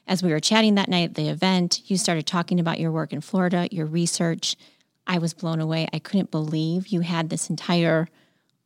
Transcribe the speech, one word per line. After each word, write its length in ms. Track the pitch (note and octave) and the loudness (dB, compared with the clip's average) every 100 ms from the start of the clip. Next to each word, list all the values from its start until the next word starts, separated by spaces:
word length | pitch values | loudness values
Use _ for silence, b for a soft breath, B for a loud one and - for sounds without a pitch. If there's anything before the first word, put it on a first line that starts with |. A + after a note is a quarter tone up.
| - | -4
as 140 | F3+ | 0
we 100 | F3+ | 0
were 80 | D#3 | 0
chatting 360 | - A3 A3 G3+ | 2 4 6 4
that 140 | F#3+ | 4
night 200 | F3+ E3+ | 2 0
at 60 | - | 0
the 140 | D3+ | -2
event, 520 | D3+ F#3+ F#3 F3 - - | 0 2 2 2 -2 -2
you 120 | F#3+ | 0
started 300 | F#3 E3 D3 | 0 0 0
talking 320 | F#3 E3+ F3+ | -2 0 0
about 200 | E3 D#3 | 0 0
your 120 | E3 | -2
work 200 | D#3+ D3+ | -2 -4
in 100 | C#3 | -8
Florida, 460 | - F#3+ F3+ E3+ F3 | -2 0 2 0 -2
your 160 | F3 D#3 | -4 -4
research. 680 | E3 E3+ - E3+ D#3+ - - b b b _ - | -2 0 0 0 -2 -4 -6 b b b _ -2
I 120 | F3 | -2
was 160 | E3 - | -2 -4
blown 260 | E3 D#3+ | -4 -2
away. 260 | D#3 D#3+ D#3+ | -2 -2 -2
I 60 | D#3+ | -6
couldn't 320 | - G3 - | -2 -2 0
believe 560 | D#3 D#3 D#3 D#3+ F3 F#3+ | -2 -2 -2 0 -2 -2
you 140 | F3+ | -2
had 280 | E3+ E3+ D#3+ | 0 -2 -2
this 180 | E3+ - | -4 -4
entire 560 | D#3 - F3 E3 D#3+ E3+ b b b b _ | -6 0 2 4 2 0 b b b b _